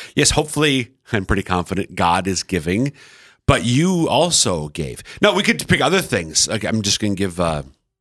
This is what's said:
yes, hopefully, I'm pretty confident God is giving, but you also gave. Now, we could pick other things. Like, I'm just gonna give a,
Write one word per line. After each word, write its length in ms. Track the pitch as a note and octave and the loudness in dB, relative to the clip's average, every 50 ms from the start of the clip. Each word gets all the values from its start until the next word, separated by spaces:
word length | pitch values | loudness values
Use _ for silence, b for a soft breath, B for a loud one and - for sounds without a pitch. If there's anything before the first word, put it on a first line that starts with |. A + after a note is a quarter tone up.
| B B B | B B B
yes, 160 | D3 C#3+ - | 2 2 4
hopefully, 640 | - D3 D3+ - - D3 D#3 D3 C3+ C3 A#2 - _ _ _ - | 4 2 0 0 0 0 2 2 2 0 -2 -6 _ _ _ -4
I'm 140 | A#2+ G2+ F#2+ | -4 -2 0
pretty 160 | - G#2+ G2 | 0 -2 0
confident 540 | - - F2+ F2+ F2 - F#2+ F#2+ - - F2+ | 2 2 2 0 0 -2 -4 -4 -4 -4 -2
God 320 | - E2 E2 F2 F#2+ F2+ G2 | 0 2 2 2 2 2 0
is 160 | F2+ - - | -2 -2 -2
giving, 480 | - F#2 E2+ D2 E2+ F#2 A2 C3+ C#3+ - B B B B B B B B B B | -2 -2 -2 0 0 0 0 0 -2 -4 B B B B B B B B B B
but 180 | - C3+ - - | 0 0 0 2
you 420 | A#2+ B2 C#3+ E3+ F#3+ F#3 E3+ D#3+ - | 2 2 2 2 2 2 2 0 2
also 600 | G2+ C3+ E3+ F3 D3+ - - A2 F2+ D#2 D#2 D2 | 2 2 2 2 2 0 0 0 0 -2 -4 -6
gave. 340 | - E2+ D2 B1+ A#1+ - - B B B | -6 -8 -8 -8 -8 -12 -16 B B B
Now, 140 | G3 G#3 F3+ | 0 2 2
we 80 | G3 | 2
could 240 | G3 G#3+ A#3 - - | 2 0 0 0 0
pick 140 | - F3+ C#3 | 0 0 2
other 200 | B2+ D3 F3+ F#3+ | 2 2 2 0
things. 460 | - - A#2+ F#2+ E2 D#2 D#2 - - | 0 0 -2 -2 -2 -2 -2 -2 -2
Like, 180 | D2+ G#2+ G#2+ G#2 | 0 -2 -2 -2
I'm 180 | E2 A2 A2 | -2 -2 -2
just 180 | G2 G2+ - - | 0 -2 -2 0
gonna 140 | G#2+ G#2 G2 | 0 -2 0
give 240 | F2 G2 F#2 E2 F2+ | 0 -2 -2 -2 -2
a, 240 | F2 E2 D#2 D2 C2+ C2+ - _ _ _ _ _ | -2 0 -2 -4 -6 -10 -16 _ _ _ _ _